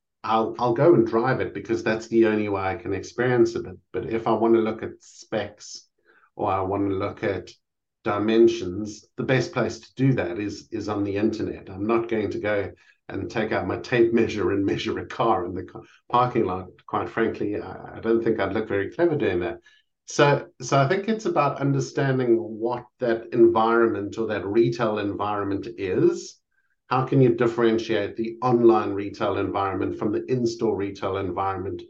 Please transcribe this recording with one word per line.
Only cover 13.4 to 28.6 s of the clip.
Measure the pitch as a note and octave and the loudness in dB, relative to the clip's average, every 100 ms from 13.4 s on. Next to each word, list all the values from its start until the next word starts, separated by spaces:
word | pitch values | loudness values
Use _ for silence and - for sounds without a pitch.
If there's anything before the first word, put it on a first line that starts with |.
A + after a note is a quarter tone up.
| G#2+ | -2
out | G2+ F#2 | -2 -4
my | G2+ | -6
tape | - B2 A2+ | -2 4 4
measure | A#2 G#2+ G#2+ G2 | 4 2 0 0
and | G2+ | 0
measure | G2 - A2 F#2 | 0 0 -2 -4
a | F#2 | -6
car | - A#2 G#2 | -2 0 0
in | F2+ | -2
the | F#2 | -8
ca-, | - A2+ - _ - | -10 -14 -18 _ -2
parking | A#2+ B2 A#2 F#2+ | 2 2 2 0
lot. | F#2 F2+ - - | -2 -8 -18 -6
Quite | G#2 F#2+ | -6 -4
frankly, | - A2+ - G#2 G#2 | 0 0 0 -4 -4
I, | - - - - | -8 -12 -14 -8
I | |
don't | A2 A#2 | 0 2
think | A#2 G#2 | 2 0
I'd | G2 | 0
look | G#2 - | -2 -2
very | G2+ G2 | -2 -4
clever | - E3+ D3+ | 0 0 2
doing | G#2 F2+ | 0 0
that. | E2+ - _ _ _ _ - | -4 -6 _ _ _ _ -12
So, | - D3 C3+ - - | 2 4 4 -2 -14
so | B2+ C#3 | 0 2
I | C3+ | 2
think | G3 A3+ | 0 -2
it's | G#3+ F3 | -2 -2
about | E3+ C#3+ - | 0 0 0
understanding | C#3 C3+ - - C3+ C3 B2 A2+ | 0 0 -2 -2 0 0 2 2
what | G#2+ G#2+ A2+ A2+ - - | 0 -6 -4 -4 -8 -6
that | A#2+ A2+ - | -2 -2 -2
environment | A#2+ A#2 A2+ A2+ A#2 A2+ G2 G2+ A2 | 6 6 6 4 4 4 2 -4 -4
or | A2 | -4
that | G2+ F#2+ | -2 0
retail | A2 B2+ A#2 A2 G#2 | 2 2 2 -2 0
environment | G2+ F2+ G2+ G2+ G2+ G2 F2+ F2 | -2 -2 -2 -2 -2 -4 -6 -8
is. | F#2+ G#2+ F3 - - - _ _ _ _ - | -4 2 2 0 -10 -18 _ _ _ _ -4
How | C3 | -2
can | C3 C3+ | 2 4
you | B2+ | 4
differentiate | A2+ A#2+ - A#2 A2 - G#2+ G2 - | 4 2 4 2 2 0 -2 -2 -4
the | A2+ - | -8 -2
online | B2+ A#2+ | 2 6